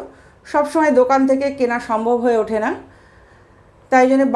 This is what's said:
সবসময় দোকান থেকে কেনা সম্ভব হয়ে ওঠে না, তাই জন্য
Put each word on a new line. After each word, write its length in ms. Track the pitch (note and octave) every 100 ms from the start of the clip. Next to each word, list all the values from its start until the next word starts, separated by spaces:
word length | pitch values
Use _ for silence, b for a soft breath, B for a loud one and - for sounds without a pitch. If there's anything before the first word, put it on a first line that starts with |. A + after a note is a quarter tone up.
| - b b b -
সবসময় 440 | D4+ C#4+ D#4+ D4+ B3
দোকান 220 | B3+ C4+ C4+
থেকে 180 | C4+ C#4 C#4
কেনা 200 | A#3+ A#3+ -
সম্ভব 280 | A3 A3+ A#3+ A#3+
হয়ে 120 | A3+
ওঠে 140 | G#3+ A3 A#3
না, 60 | - - b b b b b b b b _ _
তাই 140 | C4 B3+
জন্য 160 | C4+ C4